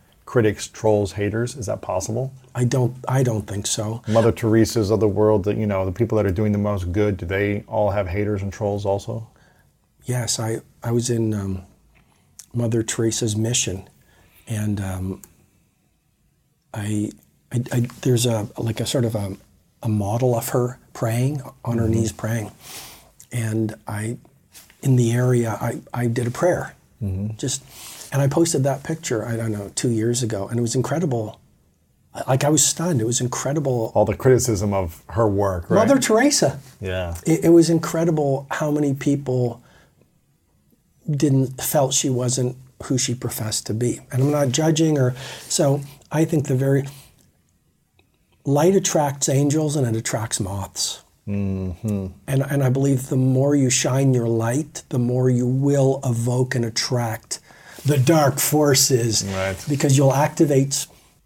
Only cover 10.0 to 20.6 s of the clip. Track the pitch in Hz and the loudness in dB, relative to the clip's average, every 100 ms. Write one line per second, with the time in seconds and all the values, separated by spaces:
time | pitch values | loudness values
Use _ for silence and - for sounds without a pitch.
10 | - 123 107 - 110 113 - _ 120 120 | -6 -6 -4 -4 -4 -6 -10 _ -2 0
11 | 123 117 110 107 98 92 - _ _ _ | 0 0 0 -2 -4 -6 -10 _ _ _
12 | _ _ _ - - 120 117 117 110 - | _ _ _ -20 -10 -4 -2 0 -2 -2
13 | 113 - 113 107 113 123 - 95 - _ | -2 0 -2 -2 -2 -2 -4 -6 -10 _
14 | _ _ _ _ - 107 104 101 95 92 | _ _ _ _ -10 -6 -4 -4 -4 -6
15 | 95 - - _ _ _ _ _ _ _ | -6 -8 -14 _ _ _ _ _ _ _
16 | _ _ _ _ _ _ _ 113 107 104 | _ _ _ _ _ _ _ -8 -4 -2
17 | 104 - _ _ - 120 123 123 127 - | -4 -8 _ _ -6 -4 -2 -2 -2 -2
18 | 135 120 120 110 101 - 117 - 113 143 | 0 2 2 -2 -4 -6 -4 -4 -2 0
19 | 117 110 98 95 _ _ _ _ 117 107 | 0 -2 -4 -8 _ _ _ _ -2 -2
20 | 98 117 127 117 - 127 | 0 0 0 0 0 0